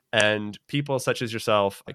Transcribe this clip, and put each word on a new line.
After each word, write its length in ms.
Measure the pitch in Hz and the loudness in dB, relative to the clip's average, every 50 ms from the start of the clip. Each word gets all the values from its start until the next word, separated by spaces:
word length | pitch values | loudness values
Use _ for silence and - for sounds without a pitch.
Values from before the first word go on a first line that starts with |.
| _ _ - | _ _ 0
and 460 | 113 104 107 107 107 104 104 104 - _ - | 2 2 4 2 0 -2 -4 -8 -10 _ -6
people 300 | - 143 143 143 139 127 | -4 -4 -2 -2 -2 -2
such 240 | - - 120 - 127 | 0 -2 -2 -2 -4
as 100 | 113 110 | -6 -6
yourself 500 | 113 - - 110 104 101 98 98 - - - - | -4 0 2 4 4 4 2 0 -4 -10 -16 -6